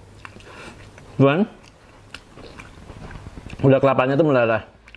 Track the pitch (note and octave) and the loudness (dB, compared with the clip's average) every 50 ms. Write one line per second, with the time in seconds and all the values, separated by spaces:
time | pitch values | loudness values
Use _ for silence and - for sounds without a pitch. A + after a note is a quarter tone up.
0 | - - - - - - - - - - - - - - - - - - - - | -20 -20 -20 -20 -20 -20 -20 -20 -20 -20 -20 -20 -20 -20 -20 -20 -20 -20 -20 -20
1 | - - - - C3 C#3 C#3+ E3+ G#3+ - - - - - - _ - - - - | -20 -12 0 2 2 4 4 2 -2 -2 -6 -12 -20 -20 -20 _ -20 -20 -20 -20
2 | - - - - - - - - - - - - - - - - - - - - | -20 -20 -20 -20 -20 -20 -20 -20 -20 -20 -20 -20 -20 -20 -20 -20 -20 -20 -20 -20
3 | - - - - - - - - - - - - - C#3 C3 C3+ B2+ C3+ C3 B2 | -20 -20 -20 -18 -20 -20 -20 -20 -20 -20 -10 -2 2 2 4 4 4 2 2 2
4 | B2+ C3 C#3 C#3 E3 D3+ C#3 B2+ A#2+ A2+ A2+ A2 - - - _ _ - - | 0 0 0 0 2 2 2 2 2 2 0 -2 -4 -8 -16 _ _ -20 -20